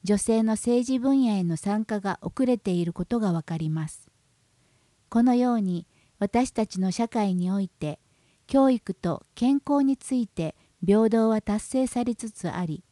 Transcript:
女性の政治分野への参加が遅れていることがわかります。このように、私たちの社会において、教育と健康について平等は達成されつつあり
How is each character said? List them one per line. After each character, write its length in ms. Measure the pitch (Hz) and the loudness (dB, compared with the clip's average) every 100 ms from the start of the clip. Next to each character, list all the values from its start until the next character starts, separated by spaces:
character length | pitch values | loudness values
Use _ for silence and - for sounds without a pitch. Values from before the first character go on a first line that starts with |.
女 120 | 180 202 | 2 0
性 260 | - 226 | 2 2
の 100 | 220 | 2
政 340 | 220 - 240 247 | 0 0 0 2
治 120 | 262 | 0
分 240 | 262 269 | 2 2
野 100 | 247 | 2
へ 120 | 202 | 2
の 120 | 175 165 | 0 -2
参 280 | 202 208 | -2 -2
加 160 | 220 208 | -2 -4
が 180 | 196 185 | -4 -6
遅 240 | - - 254 | -8 -2 0
れ 100 | 247 | 0
て 140 | - | 0
い 140 | 175 | -2
る 80 | 170 | -2
こ 120 | - | -4
と 140 | 180 240 | -4 -2
が 140 | 214 | 0
わ 100 | 170 | -2
か 140 | - 165 | -4 -4
り 120 | 156 | -4
ま 200 | 156 160 | -4 -6
す。 200 | - _ _ _ _ _ _ _ _ _ _ _ | -10 _ _ _ _ _ _ _ _ _ _ _
こ 140 | 233 | 2
の 120 | 247 | 4
よ 200 | 247 247 | 4 2
う 60 | 233 | 0
に、 260 | 190 175 - _ _ _ | 0 -4 -6 _ _ _
私 320 | 202 233 254 | 0 0 0
た 160 | - 220 | -2 -4
ち 140 | 180 | -2
の 100 | 190 | -2
社 180 | 180 233 | -2 -2
会 260 | 240 208 | 0 0
に 160 | 185 180 | 0 -2
お 100 | 196 | -2
い 80 | 190 | -4
て、 300 | _ 151 147 _ _ _ _ _ | _ -10 -10 _ _ _ _ _
教 240 | 269 269 | 4 4
育 240 | 247 - | 2 -2
と 320 | 190 180 156 _ | -4 -4 -4 _
健 260 | - 240 277 | -2 2 2
康 180 | - 285 | 2 2
に 140 | 269 269 | 2 0
つ 180 | - | -2
い 120 | 254 233 | -2 -2
て 280 | - 160 - _ _ | -4 -6 -6 _ _
平 260 | 175 208 226 | 2 4 4
等 180 | 226 220 | 4 2
は 140 | 220 | 0
達 240 | - 208 - | 0 -4 -2
成 200 | 262 262 | -2 -2
さ 160 | - | -2
れ 120 | 240 | -4
つ 160 | 226 226 | -4 -10
つ 200 | - 180 | -8 -8
あ 140 | 170 | -4
り 180 | 175 156 - | -6 -6 -10